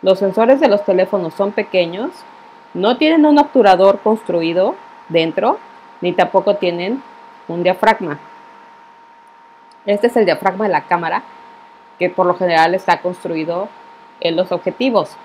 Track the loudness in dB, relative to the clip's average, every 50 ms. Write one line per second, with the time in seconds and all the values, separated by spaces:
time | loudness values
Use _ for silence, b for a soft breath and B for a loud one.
0 | 2 2 0 2 0 -2 0 0 4 4 4 4 4 2 2 2 0 0 0 0
1 | 0 0 -2 -4 -4 -6 -4 -4 -4 -4 -2 -6 -6 -2 -2 -2 -2 -2 -4 -8
2 | -10 -10 -10 -14 -20 -20 -20 -20 -20 -20 -20 -20 -20 -14 -8 -2 0 0 0 2
3 | 2 2 4 4 4 4 4 4 2 2 2 2 4 4 4 6 4 4 2 2
4 | 0 -2 -2 -2 -2 -4 -4 -2 -2 -2 0 0 0 -2 -2 -6 -16 -20 -20 -20
5 | -14 -2 -2 0 0 0 -2 -2 -2 -2 -2 -2 -6 -20 -20 -20 -20 -20 -16 -6
6 | -4 -4 0 0 0 2 2 0 2 2 -2 0 -2 -4 -4 -4 -6 -6 -6 -8
7 | -8 -14 -20 -20 -20 -20 -20 -20 -14 -10 -8 -2 0 0 0 2 2 0 0 0
8 | -4 -8 -8 -10 -12 -20 -20 -20 -20 -20 -20 -20 -20 -20 -20 -20 -20 -20 -20 -20
9 | -20 _ -20 _ _ -20 _ _ -20 _ -20 _ -20 -20 -20 -14 _ -4 -2 0
10 | 0 0 2 2 2 2 0 0 -2 -4 -2 -2 -4 -2 -2 -2 -2 -2 -4 -2
11 | -2 -4 -6 -6 -8 -10 -20 -20 -20 -20 -20 -20 -20 -20 -20 -20 -20 -20 -8 -4
12 | -4 -4 -2 0 0 0 0 -2 -2 0 2 2 2 2 2 -2 0 0 -2 0
13 | -2 -8 -8 -8 -10 -8 -6 -6 -6 -6 -6 -8 -8 -10 -12 -20 -20 -20 -20 -20
14 | -20 -20 -20 -6 -4 -2 -2 -2 -2 -2 -4 -4 -4 -6 -4 -2 -2 0 0 0
15 | -2 -2 -10 -20